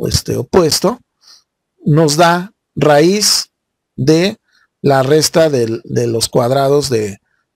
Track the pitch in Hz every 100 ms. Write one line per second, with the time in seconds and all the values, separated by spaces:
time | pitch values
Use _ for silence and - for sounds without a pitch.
0 | - - - 113 127 185 156 - 175 247
1 | _ _ _ - _ _ _ _ 233 147
2 | 156 147 170 175 196 _ _ - 147 147
3 | 170 208 202 - - _ _ _ _ -
4 | 131 160 190 226 _ _ _ _ 139 135
5 | 131 156 151 170 160 131 113 113 - 123
6 | 117 113 - 143 120 139 135 143 139 113
7 | 104 101 _ _ _